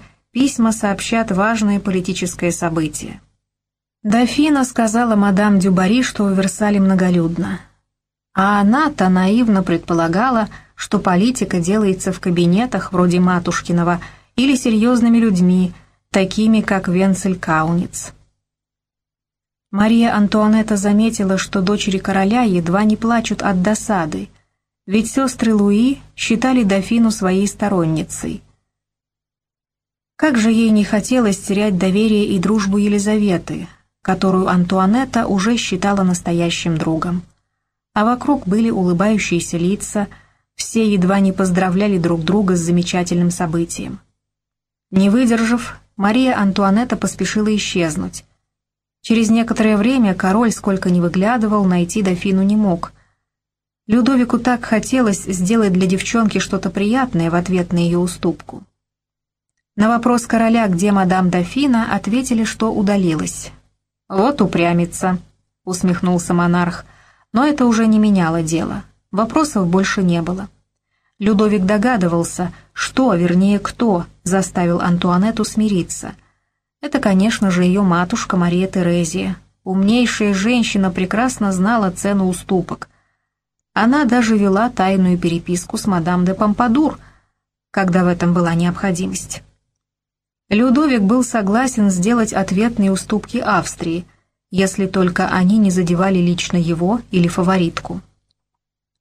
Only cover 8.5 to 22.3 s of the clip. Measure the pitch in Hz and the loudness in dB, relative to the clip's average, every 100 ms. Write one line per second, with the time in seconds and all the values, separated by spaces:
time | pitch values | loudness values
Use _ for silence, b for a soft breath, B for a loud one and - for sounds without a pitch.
8.5 | 208 202 226 214 - 185 185 185 220 233 | 2 2 2 0 0 2 2 2 2 2
9.5 | 196 180 170 - 170 165 175 254 240 208 | 2 2 -2 0 0 0 0 0 0 -2
10.5 | B B B - 208 202 180 226 254 185 | B B B -4 -2 2 2 2 0 -2
11.5 | 185 170 214 202 185 - 185 190 175 175 | -2 0 0 0 -2 -4 -6 -2 0 2
12.5 | 180 247 196 - 180 180 175 180 175 175 | 2 0 -4 -4 0 2 4 2 2 -2
13.5 | 170 - 175 170 175 B B B - 269 | -4 -2 0 0 -2 B B B -2 0
14.5 | 254 254 220 233 254 233 233 226 180 180 | 2 2 2 2 2 4 4 4 4 4
15.5 | 185 185 B B B _ 202 185 - 220 | 4 0 B B B _ -2 0 0 2
16.5 | 220 - 196 185 180 190 185 196 180 - | 2 2 -2 0 0 2 0 -2 -4 -2
17.5 | 160 160 170 - - - - _ _ _ | -2 0 -2 -4 -8 -14 -18 _ _ _
18.5 | _ _ _ _ _ _ _ _ _ _ | _ _ _ _ _ _ _ _ _ _
19.5 | _ _ 196 214 233 233 208 202 220 214 | _ _ 0 2 4 2 2 2 2 2
20.5 | 220 220 208 202 202 226 226 190 190 - | 2 2 0 2 2 2 0 -2 -2 -2
21.5 | 202 185 208 208 190 190 190 190 | -2 0 0 -2 -4 -2 0 2